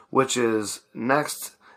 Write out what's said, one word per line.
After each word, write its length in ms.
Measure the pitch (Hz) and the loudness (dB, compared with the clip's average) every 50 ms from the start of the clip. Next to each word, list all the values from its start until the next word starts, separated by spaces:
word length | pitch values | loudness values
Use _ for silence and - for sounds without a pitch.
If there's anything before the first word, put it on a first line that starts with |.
| - _ | -10 _
which 280 | - 127 131 131 - | 2 2 2 2 2
is 460 | 123 120 113 113 110 104 98 - - - _ - | 0 2 2 2 0 -2 -4 -8 -10 -14 _ -10
next 640 | - 117 123 135 147 147 - - - - - - _ _ - - | -4 0 2 2 2 0 -2 -6 -10 -10 -14 -16 _ _ -20 -20